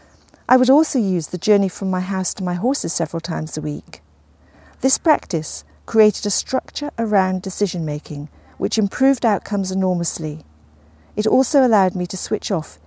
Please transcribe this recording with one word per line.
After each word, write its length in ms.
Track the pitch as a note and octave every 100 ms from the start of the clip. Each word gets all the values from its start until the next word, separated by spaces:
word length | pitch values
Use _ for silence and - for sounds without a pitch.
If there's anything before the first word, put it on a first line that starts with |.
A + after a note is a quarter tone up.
| _ _ _ _ -
I 100 | B3+
would 120 | A#3+
also 300 | C#4+ D#4+ C4
use 280 | G3 F3+ D#3
the 120 | F3
journey 300 | - G3+ F#3+
from 200 | - F#3+
my 120 | F#3
house 300 | F#3 F#3+ F#3 -
to 80 |
my 100 | F3+
horses 400 | F3 A3 C#4 E3+
several 260 | - D#3+ E3
times 380 | - D#3 D#3 -
a 40 |
week. 420 | D3+ D3 - - _ _ _ _ _ - - -
This 180 | C4+ -
practice 640 | E4+ D4 - E3 D#3 - - _ -
created 400 | A3 G#3+ - G#3
a 20 |
structure 600 | - - C4 - - D4 -
around 420 | A3+ G#3 F#3 F#3
decision-making, 880 | F#3 - G3 F3 D#3 D3 - C#3+ D3 - - -
which 180 | G3+ -
improved 480 | G#3 - C4+ C4+ A#3
outcomes 460 | G3+ - G3+ F#3
enormously. 760 | F#3 F#3 F3 E3+ - D#3 D3+ - _ _ _ _ _ _ -
It 100 | G#3
also 400 | B3+ C4 C#4+ B3+
allowed 300 | G#3+ F#3 F#3
me 100 | F3+
to 120 | F#3
switch 340 | - G#3+ -
off 260 | F3 - -